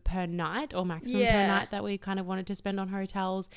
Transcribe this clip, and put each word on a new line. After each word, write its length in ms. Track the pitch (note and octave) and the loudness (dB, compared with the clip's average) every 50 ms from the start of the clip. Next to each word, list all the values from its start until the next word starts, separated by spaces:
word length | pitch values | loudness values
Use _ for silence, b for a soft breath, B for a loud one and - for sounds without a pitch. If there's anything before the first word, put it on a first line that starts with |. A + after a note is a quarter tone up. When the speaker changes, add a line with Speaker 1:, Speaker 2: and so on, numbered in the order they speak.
| - | -2
Speaker 1:
per 220 | - F3+ F#3 F3+ | 0 0 0 0
night 480 | E3+ E3+ F3 E3 D#3 E3+ A#3 D4+ - - | 0 -2 -2 -2 -2 -2 -2 -4 -2 -2
or 100 | F3+ F#3 | 0 0
maximum 380 | F3+ E3 E3 - B3 B3+ - G3+ | 0 -2 -4 -4 -2 2 4 4
per 40 | |
Speaker 2:
Yeah. 200 | A#3 A3 G#3 G3 | 6 6 6 6
Speaker 1:
night 240 | G3 G3 G3 G3+ - | 6 4 2 2 0
that 120 | G#3 G3+ G3+ | -4 -4 -2
we 140 | G3+ G3+ | -2 -4
kind 240 | F#3+ - G3 F#3+ F#3+ | -4 -2 -2 -2 -2
of 60 | F#3 | -2
wanted 200 | F3+ F#3+ F#3+ F#3 | -2 -2 -4 -4
to 80 | - G3+ | -4 -6
spend 240 | F#3+ - G3+ G3 G3 | -6 -4 -4 -2 -2
on 100 | F#3+ F#3+ | -2 -2
hotels. 600 | G3 G3 F#3+ F#3+ - G3+ F#3+ F#3 F#3+ F#3+ F3+ - - | -4 -4 -4 -4 -2 -2 -2 0 -2 -2 -4 -8 -10